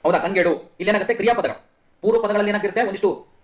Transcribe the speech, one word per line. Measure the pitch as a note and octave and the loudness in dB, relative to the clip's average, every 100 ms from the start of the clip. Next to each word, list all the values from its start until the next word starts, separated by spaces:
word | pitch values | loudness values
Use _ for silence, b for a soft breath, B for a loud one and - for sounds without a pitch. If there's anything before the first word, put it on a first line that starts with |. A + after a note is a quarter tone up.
ಹೌದಾ? | E3+ F3 | 2 0
ಕಂಗೆಡು. | F#3 F#3 F3 | 0 0 0
ಇಲ್ಲಿ | D3+ - - F3+ | 0 -6 -6 -2
ಏನಾಗುತ್ತೆ? | G#3 F#3+ | 0 -2
ಕ್ರಿಯಾಪದಗಳು. | A3+ A3+ A#3 - - _ _ _ _ | 0 0 0 -2 -6 _ _ _ _
ಪೂರ್ವ | G3 A#3 | 0 2
ಪದಗಳಲ್ಲಿ | G#3 G#3 G#3 | 2 0 0
ಏನಾಗಿರುತ್ತೆ? | G3+ G3+ A3+ | 0 0 0
ಒಂದಿಷ್ಟು | A3 G3+ G3 - - _ | -2 0 0 -2 -10 _